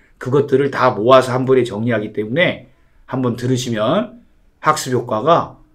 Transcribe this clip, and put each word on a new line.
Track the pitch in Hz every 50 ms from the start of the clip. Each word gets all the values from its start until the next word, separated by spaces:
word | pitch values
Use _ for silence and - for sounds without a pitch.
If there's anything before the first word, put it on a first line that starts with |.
| _ _ _ _
그것들을 | - 127 127 147 - - 135 135 143 135
다 | 131 123 123 127
모아서 | 107 101 107 120 - 165 160 123
한 | 120 131 131
번에 | 127 131 127 117
정리하기 | - 98 104 113 123 117 107 107 104 -
때문에 | 104 107 107 123 165 180 139 107 - - - _ _ _ _ _ _ _ -
한번 | - 135 127 120 110
들으시면 | - 123 123 131 123 - 123 117 107 107 123 160 208 240 - - - - _ _ _ _ _ _ _
학습 | - 156 151 - - 135 127
효과가 | 113 - - 110 107 123 156 170 143 104 - - - - _